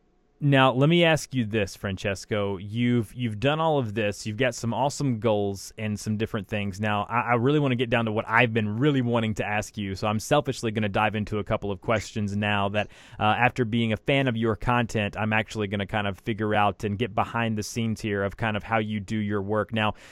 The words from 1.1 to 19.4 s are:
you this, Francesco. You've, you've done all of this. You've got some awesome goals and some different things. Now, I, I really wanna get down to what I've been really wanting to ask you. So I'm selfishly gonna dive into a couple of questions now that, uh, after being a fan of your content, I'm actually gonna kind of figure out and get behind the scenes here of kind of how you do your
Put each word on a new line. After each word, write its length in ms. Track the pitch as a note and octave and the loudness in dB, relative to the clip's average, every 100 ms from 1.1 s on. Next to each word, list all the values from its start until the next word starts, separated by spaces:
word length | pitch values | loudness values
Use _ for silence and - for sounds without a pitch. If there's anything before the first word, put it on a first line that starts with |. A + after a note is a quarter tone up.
| D#3 - | 2 0
you 120 | C3+ G#2+ | -4 -2
this, 300 | G#2+ F#2+ - | 0 -2 -4
Francesco. 840 | G#2 F#2+ G#2 F#2+ - G#2+ G2+ G2 | -6 -4 -4 -6 -4 -2 -2 -4
You've, 540 | G2+ A2+ A#2+ A#2+ G#2+ - | -6 0 2 2 0 -4
you've 240 | A#2+ G#2 | -6 0
done 200 | C#3 D#3 | 0 2
all 200 | D#3+ D3 | 2 2
of 160 | A2+ G2+ | 0 0
this. 320 | G#2 - A2 | -2 -2 -6
You've 100 | G#2+ | -2
got 160 | B2+ | -2
some 180 | - A#2 | 0 -4
awesome 480 | A2 C#3 - C#3+ A2+ | 0 -2 0 -2 0
goals 540 | A2+ G#2 G2+ G2 - - | 2 2 0 -4 -10 -8
and 200 | A2 G#2 | -6 -4
some 160 | - G#2+ | -4 -2
different 300 | A2 A2+ F#2 | -2 -4 -4
things. 320 | G#2+ G2+ F#2 | -4 -4 -4
Now, 280 | G#2+ G#2 - | -2 -2 -2
I, 220 | A#2 A2+ | -2 2
I 20 | B2 | 2
really 200 | B2 D3+ | 4 4
wanna 180 | C#3+ A#2+ | 2 0
get 140 | B2 | 2
down 160 | A#2+ A2+ | 2 2
to 60 | |
what 120 | G#2+ G2+ | -2 2
I've 240 | A2+ B2 | 4 4
been 240 | A2 G#2 G#2+ | 2 0 2
really 240 | D3+ C#3 | 2 2
wanting 320 | A#2+ A#2 A2 G#2+ | 2 2 0 -2
to 80 | |
ask 360 | G2+ G#2 - - | -2 -2 -4 -6
you. 160 | G2 F#2+ | -6 -2
So 100 | G#2+ | -2
I'm 120 | G#2+ | -2
selfishly 500 | - D3 C#3 - A#2 | 2 2 2 -2 -2
gonna 200 | A2 G#2+ | 0 0
dive 260 | G#2 G#2+ G#2+ | 2 0 0
into 240 | G2+ G#2 | -2 -4
a 40 | |
couple 280 | G2+ A2 G2+ | -2 -2 -2
of 100 | G2 | -4
questions 540 | - A2 - A2+ G2+ G2+ | 0 -2 -2 -6 -4 -2
now 320 | G#2 G#2 G2 | 0 0 0
that, 200 | G#2 G2+ - - - | -2 -4 -10 -18 0
uh, 40 | |
after 420 | G#2+ G#2 B2 - A#2 | 2 4 2 2 0
being 280 | A#2 A2+ | 0 0
a 40 | G#2+ | 0
fan 300 | - C#3 C3+ | 0 2 2
of 100 | A2+ | 0
your 180 | A2+ G#2 | 0 0
content, 600 | - A#2+ A#2 A2+ G2+ F#2 | 0 0 0 -2 -2 -2
I'm 160 | G#2+ | 0
actually 320 | A2 A2 A2 G2+ | 0 0 -4 -4
gonna 180 | G2+ G2 | -2 -2
kind 180 | A2 G2+ | -2 -2
of 140 | F#2+ | -4
figure 340 | - G#2 G#2+ | -6 -2 0
out 300 | G#2 G#2 F#2+ | 2 2 0
and 160 | G#2+ G2+ | -4 -2
get 160 | A2+ A2+ | -2 -2
behind 420 | G2+ A#2+ A2+ G#2+ | -2 -2 -2 -2
the 60 | |
scenes 360 | G2+ A#2+ A2+ G#2+ | -4 -4 -4 -2
here 240 | A2 G2+ | -2 -2
of 140 | G2 - | -2 -2
kind 180 | A2+ G#2 | -4 -4
of 60 | |
how 160 | - A2+ | 0 0
you 220 | A2 G#2+ | 0 -4
do 180 | F#2+ A2 | -2 -2
your 240 | G2+ G#2 | -2 -2